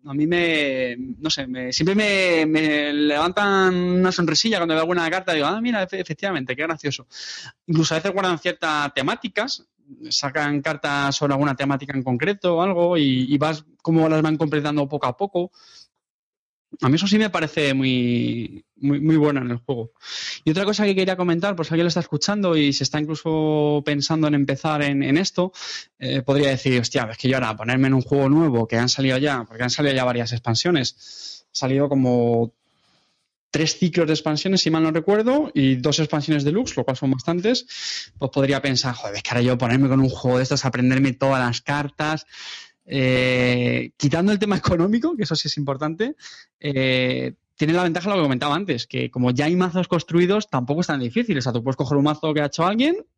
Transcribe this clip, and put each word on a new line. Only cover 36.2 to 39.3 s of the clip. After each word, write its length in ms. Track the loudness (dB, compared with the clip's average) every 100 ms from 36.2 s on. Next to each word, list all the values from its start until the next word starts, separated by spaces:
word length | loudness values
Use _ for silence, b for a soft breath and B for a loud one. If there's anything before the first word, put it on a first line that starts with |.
| 0 0
deluxe, 320 | 2 0 -2
lo 100 | -4
cual 120 | -4 -2
son 140 | 0
bastantes, 560 | 0 -2 0 0 0 -4 B B B B -8
pues 140 | -4
podría 320 | 0 2 2
pensar, 320 | 0 0 -2
"Joder, 220 | -6 -8 -8
es 60 |
que 60 |
ahora 140 | -4